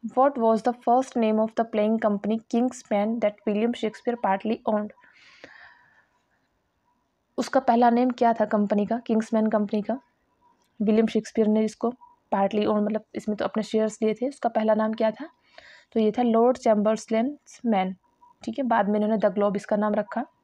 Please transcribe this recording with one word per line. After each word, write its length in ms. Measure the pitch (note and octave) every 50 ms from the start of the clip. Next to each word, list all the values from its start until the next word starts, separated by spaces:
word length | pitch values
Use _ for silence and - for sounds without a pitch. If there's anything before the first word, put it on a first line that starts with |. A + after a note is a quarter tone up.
| - A3+ - B3+
what 200 | C4 C#4+ C#4+ C4
was 260 | A3+ A3+ A3+ A3 A3
the 100 | B3+ A#3 A#3+ - -
first 300 | A#3 B3+ C4+ C4 - B3
name 240 | A3+ A3 G#3+ A3
of 120 | A3 A3 -
the 100 | - A#3 A3+ -
playing 240 | A3 G#3 G#3+ A3 A3+ A3+
company 320 | G#3+ G#3 G3 - G3+ A3 A3+ - _ -
King's 300 | A#3 A#3+ B3+ B3 - - _
Men 280 | G#3+ G3+ G3+ G#3+ A3+ A#3+
that 240 | A3 G#3 G#3 _ _ -
William 280 | G#3 G#3 A3 A#3 A#3+ -
Shakespeare 360 | - G#3+ G#3+ - _ - A#3+ A#3 -
partly 320 | G3+ F#3+ G3 - G#3+ A3+ - _ -
owned? 220 | G#3+ G#3 G#3+ G#3 - _ _ _ _ _ - - - - - - - - - - - _ _ _ _ _ _ _ _ _ _ _ _ _ _ _ _ _ _ _ _ _ _ _ _ _ _ _ _ _ _ _ _ -
उसका 220 | B3 - - C#4
पहला 300 | C4 - A#3 A#3 B3 A#3+
नेम 200 | A#3 A#3+ B3 B3+
क्या 200 | B3 - B3 A#3 A3+
था 120 | A3+ G#3+
कंपनी 400 | G#3 - G#3+ G#3 G3+ G#3+ G3+ G#3
का, 120 | F#3+ A3+ A#3+
किंग्समैन 520 | A#3+ - A#3 A3 A3 - - A3 A3 A3
कंपनी 320 | G#3+ G#3+ G#3+ G3 - G#3+
का, 180 | G#3 - A3 C4+ _ _ _ _ _ _ _ _ _ _ _ _ _ _ _ _
विलियम 280 | G#3+ G3+ G#3+ A3 A3+ A3
शेक्सपियर 400 | - A3 A3 - - - A3 G#3+
ने 140 | G#3+ A3
जिसको 280 | A3 G#3+ G#3+ _ - A#3 B3 _ - - _ _ _ _
पार्टली 340 | - G3 G3 G3 G#3 G#3 G#3
ओन, 180 | G#3+ G#3+ G#3+ G#3
मतलब 220 | G#3 G#3+ G#3+ G#3+ _ _
इसमें 200 | - - - G#3 G3
तो 80 | F#3+
अपने 180 | - - A3 G#3
शेयर्स 340 | - - A3 A3 A3 G#3+ -
लिए 120 | A3+ A3 G#3+
थे, 140 | G#3+ B3 C4+
उसका 200 | C#4 - - A#3+
पहला 240 | A3+ A3+ A3 A3 G#3+
नाम 200 | G#3+ A3 A3 A3
क्या 180 | A3 A#3 A3
था? 180 | A3 - C#4+ E4 _ _ _ _ _ - - - - - _ _
तो 80 | _ A3+
ये 120 | A3 G#3+ G#3 B3
था 60 | B3
लॉर्ड 340 | A#3+ A3 A3+ A#3 B3 B3+ B3
चैम्बर्सलैंस 1000 | - A#3+ A3 G#3 G#3 G#3+ A3 G#3+ - - A3+ A3 A3+ C4+ D4 - _ _ - - -
मैन। 300 | A#3 A3 G3 F#3+ F#3 F#3+ _ _ _ _ _ _ _ _ _ -
ठीक 140 | - A3+ -
है, 60 | C#4
बाद 260 | A#3+ A#3 A3+ G3+ F#3+
में 60 | G#3
इन्होंने 220 | G#3+ G#3 G#3+ A3 A3
द 140 | F#3+ G#3 F#3
ग्लोब 220 | G#3 G3+ G#3 F#3+
इसका 200 | G3+ - - A3
नाम 180 | G#3 G#3 G#3+ G#3
रखा 280 | G#3+ G#3 G#3 - A3+ B3+ - _ _